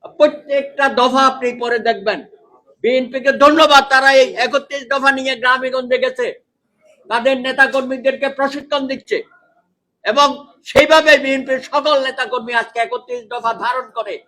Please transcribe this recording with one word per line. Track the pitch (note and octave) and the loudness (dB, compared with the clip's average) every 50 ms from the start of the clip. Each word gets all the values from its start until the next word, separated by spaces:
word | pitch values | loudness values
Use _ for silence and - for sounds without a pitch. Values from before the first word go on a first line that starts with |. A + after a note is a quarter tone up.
| _ - - _ | _ -20 0 _
প্রত্যেকটা | D4+ D4+ D4 - - - C#4 C#4 C4+ - - - C#4 C4+ A3 A#3 | 2 2 2 -2 -10 -4 -4 -4 -4 -4 -6 -2 -2 -2 0 2
দফা | B3 B3+ A#3+ C4 C4+ C4+ | 0 2 2 2 2 2
আপনি | C4 - B3 B3 B3 B3 | 0 0 -6 -6 -6 -4
পরে | A#3+ A#3+ A#3 A#3 G#3 A3+ | -6 -4 -4 -2 -2 -2
দেখবেন। | A3+ G3+ G3 G#3+ G3+ D#3+ - - _ _ _ _ _ _ _ _ _ _ - | -2 -2 -2 -6 -6 -6 -8 -16 _ _ _ _ _ _ _ _ _ _ -4
বিএনপি-কে | A3+ B3+ C4 B3+ A#3 B3+ C4+ A#3 C#4 C4+ A3 C#4 | 0 0 0 -2 -2 -8 -4 -2 0 2 4 4
ধন্যবাদ, | C#4+ D4+ D#4+ D#4 D4+ D4 C#4 C4+ - C4+ | 4 6 6 4 6 6 4 4 4 2
তারা | C4 C4 C4+ C4+ C4+ | 2 4 6 6 6
এই | C4 - F#3 A3 A#3+ | 4 4 2 -4 -4
একত্রিশ | B3 A3 C#4 C4+ _ C#4+ C#4 C4+ A3+ C#4 | -2 -2 -4 -4 _ -12 -12 -6 -4 -4
দফা | C#4 B3+ C#4 C4+ C4 | 0 2 0 0 0
নিয়ে | C4 C4 C4 A#3 | -2 -6 -6 -2
গ্রামে | A3+ B3+ B3+ B3+ B3+ C4 B3 | 0 0 0 0 0 -4 -6
গঞ্জে | C4 B3+ B3 B3+ B3+ B3+ | -6 -4 -2 -2 -2 -2
গেছে, | B3+ B3+ - B3 G3+ - - _ _ _ _ _ _ _ _ _ _ _ _ _ _ | -2 -4 -4 -6 -6 -6 -10 _ _ _ _ _ _ _ _ _ _ _ _ _ _
তাদের | G#3+ A#3 A3+ C4 C4+ C4 B3 | -4 0 0 0 0 0 -2
নেতা | C4 B3+ - C4+ C4 - | -6 2 2 2 2 2
কর্মীদেরকে | C4+ B3+ B3+ C4+ B3+ A3+ C4+ C4 C4+ C#4 C4+ C4+ - | -2 -2 -2 -6 -2 -2 -2 -2 0 -4 -6 -4 -2
প্রশিক্ষণ | C4+ C#4 C#4 D4 C#4+ - D4+ C#4+ C4+ C4 | -4 -4 -4 -6 -8 -6 -4 -4 -4 -4
দিচ্ছে, | C4+ - _ _ G#3+ D#3 - _ _ _ _ _ _ _ _ _ _ _ _ _ _ _ _ | -8 -10 _ _ -6 -6 -6 _ _ _ _ _ _ _ _ _ _ _ _ _ _ _ _
এবং | F#3+ A3 C#4 C#4+ C#4 C4 - - _ _ _ _ - | -2 2 2 2 2 0 -4 -12 _ _ _ _ 0
সেইভাবে | - - D4+ D4+ D#4 D#4+ D#4 D#4 D4+ C#4+ B3+ | 2 2 4 6 6 4 6 6 4 4 4
বিএনপির | C4+ C4+ C4+ B3+ C4+ C4 B3+ - - | 0 -2 -2 -2 -4 -4 -4 -4 -4
সকল | - D4 C#4 D4+ D4+ C#4 C4+ C4 | -4 -2 0 2 0 0 0 -2
নেতা | B3+ C4 C4 - | -4 -6 -6 -4
কর্মী | A3+ B3 A3+ A#3 B3 A#3 | -4 -6 -6 -2 -2 -2
আজকে | A3 - - A#3 | -2 -2 -4 -4
একত্রিশ | A#3 - B4 A#4+ - _ B3 B3 A3+ G#3 A#3+ | -4 -4 -4 -10 -8 _ -12 -12 -10 -10 -12
দফা | A#3+ G3+ A3+ A3+ F#3+ G3 | -6 -4 -4 -4 -4 -4
ধারণ | A#3 B3 C4 B3 A3 _ A#3 | -4 -4 -4 -6 -8 _ -10
করে | G#3+ G#3 F3 - _ | -8 -8 -10 -12 _